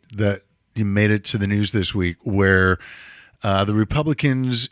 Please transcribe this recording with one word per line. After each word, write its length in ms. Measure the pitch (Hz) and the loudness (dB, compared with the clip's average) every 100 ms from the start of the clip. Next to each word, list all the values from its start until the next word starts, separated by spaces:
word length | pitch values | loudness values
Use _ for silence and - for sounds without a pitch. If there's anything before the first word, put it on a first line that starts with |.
| _ | _
that 300 | 101 104 98 _ _ _ | -2 -2 -2 _ _ _
you 100 | - | -4
made 280 | 104 101 104 | -2 2 2
it 120 | 107 - | 2 -2
to 120 | 110 | -4
the 80 | 98 | 0
news 240 | 104 104 | 0 0
this 240 | 110 87 | -2 -2
week 220 | 101 87 87 | -2 -2 -4
where, 560 | - 98 98 95 92 90 - - - - - _ | -4 0 4 4 4 0 -4 -20 -20 -20 -20 _
uh, 200 | 107 98 | -2 0
the 100 | 101 | 0
Republicans 920 | 107 107 147 151 147 147 131 127 120 120 | 0 0 -2 -2 0 0 0 -2 -4 -6